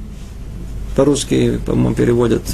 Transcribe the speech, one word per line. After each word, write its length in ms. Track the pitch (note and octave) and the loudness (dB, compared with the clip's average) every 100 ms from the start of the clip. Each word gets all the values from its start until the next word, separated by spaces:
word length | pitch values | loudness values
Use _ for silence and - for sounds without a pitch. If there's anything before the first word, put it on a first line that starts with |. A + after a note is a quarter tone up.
| - - - - - - - - - - | -12 -12 -14 -12 -12 -10 -10 -8 -4 2
по-русски, 640 | C#3 C#3 - C3 A#2+ A#2 | 4 2 2 2 2 0
по-моему, 300 | - B2 B2 | 0 2 2
переводят, 480 | A#2 B2 A#2+ A#2+ A#2 - | 2 2 4 2 2 -2